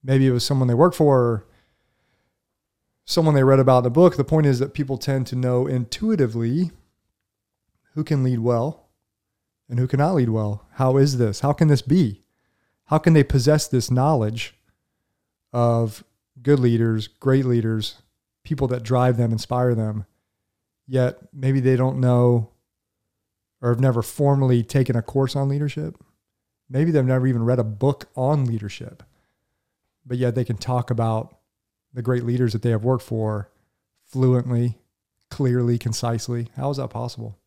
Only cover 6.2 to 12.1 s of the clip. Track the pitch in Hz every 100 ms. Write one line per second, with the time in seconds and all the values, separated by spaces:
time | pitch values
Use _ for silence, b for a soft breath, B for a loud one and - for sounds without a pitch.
6.2 | 131 117 117 139 175 - _ _ _ _
7.2 | _ _ _ _ _ _ _ 151 151 147
8.2 | 127 120 117 117 131 - _ _ _ _
9.2 | _ _ _ _ _ 120 127 135 151 185
10.2 | 120 110 107 107 _ - 131 135 143 131
11.2 | 113 98 139 143 160 139 - 180 131